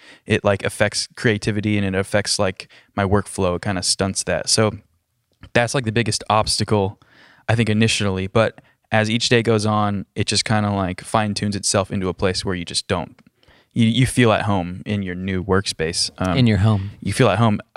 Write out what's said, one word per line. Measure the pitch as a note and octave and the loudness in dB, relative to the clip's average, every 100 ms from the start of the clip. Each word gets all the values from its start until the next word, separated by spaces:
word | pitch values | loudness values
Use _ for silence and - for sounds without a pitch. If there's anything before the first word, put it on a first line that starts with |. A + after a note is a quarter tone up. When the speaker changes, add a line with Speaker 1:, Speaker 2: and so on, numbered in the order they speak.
| - - | -20 -20
Speaker 1:
it, | - G#2+ | -2 2
like, | G#2 G2+ | 2 0
affects | - - G#2 - - - | -2 0 0 0 -8 -2
creativity | B2 G#2 - G#2 G#2 G#2 | 0 0 -2 -2 0 0
and | |
it | G2 F#2+ | 0 -2
affects, | G2 G#2 - - | 0 -2 -2 -2
like, | G2 - - - _ | -2 -4 -14 -20 _
my | - | -2
workflow. | G2 G2+ - - F#2+ F2 | 2 0 0 -2 0 0
It | |
kinda | G#2+ G#2 | -4 -4
stunts | - - G2 F#2+ | -2 0 -2 -2
that. | - E2+ - | -2 -4 0
So | - A2 G2+ - _ _ _ _ _ - | 2 2 0 -14 _ _ _ _ _ -4
that's, | - A#2+ | -2 0
like, | D3 | -2
the | A2 | -2
biggest | A2 A2 - - | -2 -2 -4 0
obstacle, | G#2+ G#2+ - - G#2+ G2 - _ _ - _ - | 0 2 -2 0 0 0 -4 _ _ -20 _ -2
I | A2+ | 0
think, | A2 | 2
initially. | G#2+ A2+ - G2+ F#2+ F#2+ | 2 2 2 -2 -2 -2
But | A#2 G#2+ - _ _ _ | 0 0 -2 _ _ _
as | A2 G#2+ | 0 2
each | A#2 - | 0 2
day | A#2+ | 2
goes | A2+ A2 G#2+ | 4 2 2
on, | G#2+ G#2 G2+ - | 0 0 -2 -6
it | - G#2 | -6 -2
just | G#2 - | -2 0
kinda, | G#2+ G#2 | 0 0
like, | G2+ F2+ F#2+ | 0 -2 -6
fine | - A#2 G#2+ | -4 -2 0
tunes | G2 G#2 | -2 -4
itself | G2+ - G#2 F#2+ | -2 0 0 0
into | G2+ F#2 | -2 -4
a | |
place | F2 G2 F#2 | -2 -2 -2
where | G2+ | -4
you | F2+ | -6
just | E2+ E2 - | -6 -8 -4
don't, | F2+ - - _ _ _ _ _ | -4 -6 -14 _ _ _ _ _
you, | - A2+ | 2 2
you | A#2 B2+ | 4 2
feel | - A#2 | 4 4
at | G2+ | 4
home | G#2 G2+ F2 F2+ - | 2 -2 -2 -8 -4
in | G#2 | -4
your | F#2+ | -4
new | F2+ F#2+ F#2+ | -6 -4 -4
workspace. | G2 F#2+ - - E2 - - - | 0 0 0 -4 -4 -2 -6 -4
Um, | F2+ F2+ | -2 2
Speaker 2:
In | A#2+ | 4
your | G2+ | 4
home. | A2 G#2 G2 - | 4 2 -2 -8
Speaker 1:
You | G2 | -6
feel | - A#2+ | 2 2
at | G2 | 4
home. | A2+ G#2 - | 2 0 -2